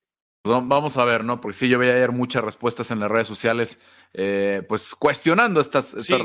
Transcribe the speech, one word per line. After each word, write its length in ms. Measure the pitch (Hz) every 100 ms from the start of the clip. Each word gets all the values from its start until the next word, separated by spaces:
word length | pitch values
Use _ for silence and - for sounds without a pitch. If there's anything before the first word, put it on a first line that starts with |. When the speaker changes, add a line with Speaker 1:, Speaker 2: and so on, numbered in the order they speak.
| _ _ _ _
Speaker 1:
Pues 140 | 101 123
vam-, 120 | 123
vamos 280 | 139 151 131
a 80 |
ver, 200 | 120 117
¿no? 160 | 113 123
Porque 180 | 107 101
sí, 100 | 127
yo 80 | 123
veía 180 | 123
ayer 180 | 123 123
muchas 320 | 123 123 127
respuestas 480 | 107 - 120 117 117
en 80 | 113
las 100 | 104
redes 160 | 113 110
sociales, 540 | 104 117 117 117 - _ _ _
eh, 480 | - 98 101 101 98 87
pues 260 | 107 -
cuestionando 680 | - 147 143 160 180 240 165
estas, 260 | 139 139 127
estas, 180 | - 113
Speaker 2:
Sí. 100 | 127